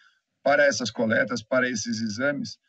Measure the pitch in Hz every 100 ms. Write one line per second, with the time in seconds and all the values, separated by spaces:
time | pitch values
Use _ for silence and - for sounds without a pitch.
0 | _ _ _ _ - 147 277 - - -
1 | 113 120 - 120 - 127 123 117 117 110
2 | 113 104 143 143 120 -